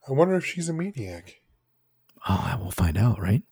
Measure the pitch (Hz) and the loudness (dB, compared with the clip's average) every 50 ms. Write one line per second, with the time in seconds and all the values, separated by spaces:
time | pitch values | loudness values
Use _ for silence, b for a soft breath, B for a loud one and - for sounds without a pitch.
0 | _ - 135 135 165 185 190 185 170 - - - 170 165 165 160 175 196 196 139 | _ -2 4 4 4 4 4 0 -2 -4 -8 -6 -6 -6 -4 -4 -4 -6 -6 -8
1 | 107 95 87 85 87 - - _ _ _ _ _ _ _ _ _ _ _ _ _ | -10 -10 -10 -14 -16 -20 -20 _ _ _ _ _ _ _ _ _ _ _ _ _
2 | _ _ _ _ - - 95 92 - - - - 95 95 - - - 82 78 98 | _ _ _ _ -2 0 0 0 0 -2 -2 -4 -4 -6 -2 0 0 2 2 4
3 | 104 120 110 - 95 90 98 143 - _ | 4 4 2 2 2 2 2 0 0 _